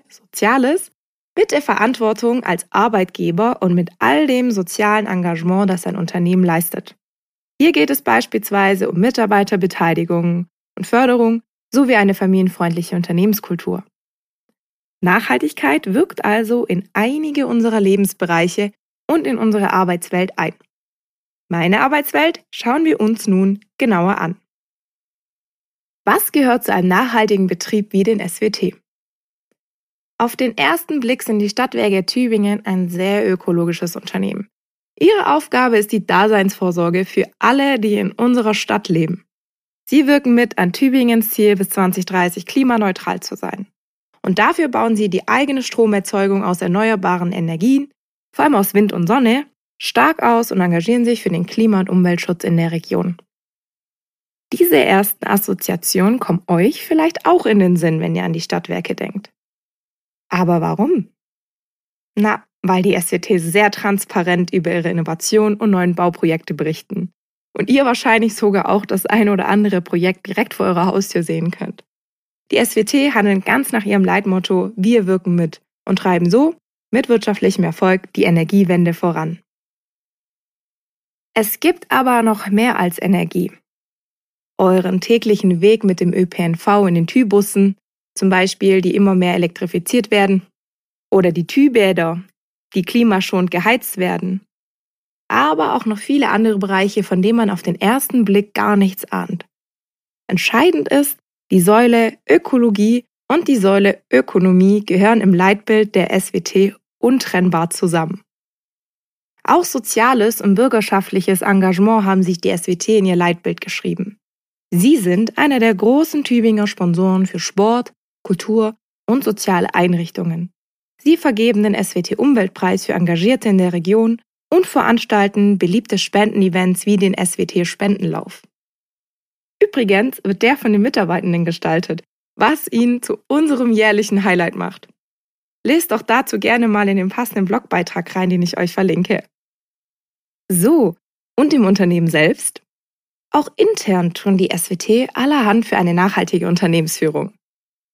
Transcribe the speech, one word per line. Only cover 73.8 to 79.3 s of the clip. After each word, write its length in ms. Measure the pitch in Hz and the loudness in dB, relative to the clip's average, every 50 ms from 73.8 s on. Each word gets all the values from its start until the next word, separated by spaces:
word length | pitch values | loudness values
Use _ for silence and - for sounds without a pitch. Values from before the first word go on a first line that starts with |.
| 202 | -4
ihrem 180 | 202 202 196 190 | -2 0 0 0
Leitmotto 680 | 180 180 202 202 202 185 185 175 - 190 180 180 196 233 | 2 0 0 0 -2 -2 -2 -2 -2 -2 -2 -2 -4 -4
„Wir 320 | 196 185 226 240 226 196 180 | -2 0 2 2 2 2 0
wirken 280 | 190 185 180 185 175 | -2 -2 -2 -2 0
mit“ 260 | 175 170 156 - - _ _ _ _ - | 0 0 -2 -6 -10 _ _ _ _ -6
und 140 | - 196 185 | -4 -2 -2
treiben 300 | - 190 180 170 175 170 | 0 0 0 2 2 2
so 260 | 185 247 294 320 330 _ _ _ _ _ _ - | 2 2 2 2 0 _ _ _ _ _ _ -4
mit 180 | - 247 269 - | -2 -2 0 2
wirtschaftlichem 560 | 233 214 - 220 202 - - 196 190 - 175 | 0 0 0 -2 -4 -2 0 -2 0 0 -2
Erfolg 480 | 165 165 - 196 185 185 190 - - - | -2 -2 0 0 0 0 0 -2 -6 -4
die 100 | - - | -2 0
Energiewende 720 | 175 170 170 160 160 196 202 196 175 180 175 175 175 165 | 2 2 2 0 2 2 2 2 2 2 2 2 0 0
voran. 460 | - - 175 160 160 160 156 | -2 -2 -4 -4 -4 -6 -8